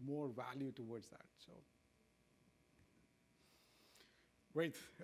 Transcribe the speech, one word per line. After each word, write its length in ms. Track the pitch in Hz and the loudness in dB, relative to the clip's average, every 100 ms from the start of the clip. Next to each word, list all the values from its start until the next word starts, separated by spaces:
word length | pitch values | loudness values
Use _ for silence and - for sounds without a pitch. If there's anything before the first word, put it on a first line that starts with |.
more 260 | 131 147 143 | 0 2 2
value 420 | 117 123 135 139 | 0 0 0 0
towards 380 | 127 113 117 - | 0 -2 -4 -4
that, 160 | - - - | -12 -16 -20
so. 140 | - 175 - - - - - - - - - - - - - - - - - - - - - - - - - - - - - | -16 -16 -18 -20 -20 -20 -20 -20 -20 -20 -20 -20 -20 -20 -20 -20 -20 -20 -20 -20 -20 -20 -20 -20 -20 -20 -20 -20 -20 -20 0
Great, 240 | 151 165 - - - | 4 4 4 -8 -6